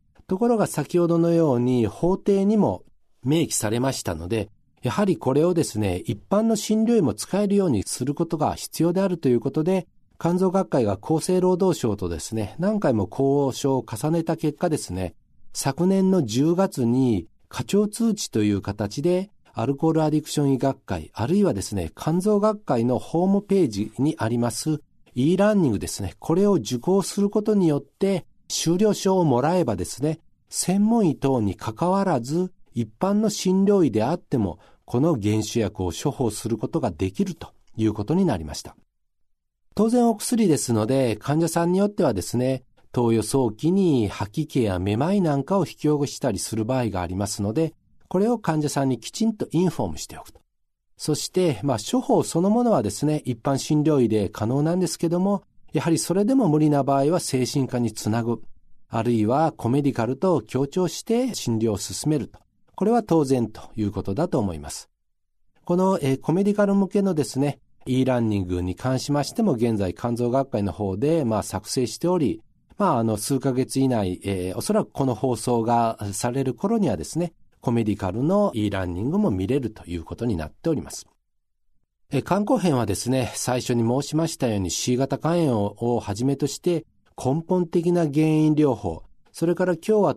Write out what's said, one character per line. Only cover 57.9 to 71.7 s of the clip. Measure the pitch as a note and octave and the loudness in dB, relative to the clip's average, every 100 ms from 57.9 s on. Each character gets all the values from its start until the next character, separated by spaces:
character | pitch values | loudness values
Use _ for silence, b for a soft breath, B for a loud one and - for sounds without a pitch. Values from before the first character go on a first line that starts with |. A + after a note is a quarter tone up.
つ | G#2+ G#2+ | -2 -2
な | A2+ | -2
ぐ、 | A#2 A2+ - - - - - | 0 -4 -6 -16 -20 -20 -8
あ | A#2 | -4
る | A#2 | 0
い | A#2 G#2 | 2 2
は | C3+ D#3+ | 2 2
コ | - A2+ | 0 0
メ | C#3 | 2
デ | C#3+ | 0
ィ | |
カ | A#2 A2+ | 0 -4
ル | C3 | 0
と | F#3+ D#3 | 2 0
協 | - - - | 0 -4 -2
調 | F#3 F3+ | 0 -2
し | - | -4
て | - A3+ B3+ | -2 -2 0
診 | - - A2+ | -4 -2 0
療 | A2+ | 0
を | G2 | 0
進 | - G2 D3 | -4 -6 -2
め | D3+ | -2
る | G2+ | -2
と。 | - _ _ _ - | -12 _ _ _ -4
こ | F#3+ | 0
れ | |
は | A#3+ | 0
当 | A3+ E3 | 2 2
然 | C3 C3 A2 | 4 2 0
と | - - - | -6 -14 -4
い | |
う | G2+ | -4
こ | G2 | -2
と | F#2 | -4
だ | G2 F3 | -2 0
と | C#3+ | 0
思 | G2+ | -2
い | D#2 | -4
ま | C#2+ | -10
す。 | - - _ _ _ _ _ _ _ | -14 -16 _ _ _ _ _ _ _
こ | - F3+ | -2 0
の、 | F#3+ F#3+ | 2 2
え | C3+ | 0
ー、 | C3 | -2
コ | - | 0
メ | E3+ | 0
デ | G3+ | 2
ィ | |
カ | G#3 G3+ | 2 2
ル | |
向 | G3 F#3+ | 2 2
け | G3+ | 2
の | G3 | 0
で | D#3 | 0
す | C#3 C3 | -2 0
ね、 | C#3+ - _ _ - | -2 -2 _ _ -2
e | C3 | 0
ラ | B2+ B2 | 2 2
ー | |
ニ | A2+ G2+ | 2 0
ン | F2+ | 0
グ | F2+ | -2
に | F2+ | -2
関 | F2+ B2+ C3 | -4 -4 -4
し | - | -2
ま | D3 | -2
し | C#3 | -2
て | - | -2
も、 | G#3+ | 0
現 | A#2+ A#2 G#2+ | 2 0 0
在 | F#2 | -2
肝 | - A#2+ A#2+ | -2 -4 -2
臓 | A#2+ | 0
学 | C3 C#3 | 0 0
会 | G#2+ | -2
の | G2 | -2
方 | D#2+ G#2 F#2+ | -2 -4 -2
で、 | C#3+ E3 | 0 0
ま | B2 G#2+ | 0 -2
あ、 | |
作 | - F#2+ - | -2 -8 -6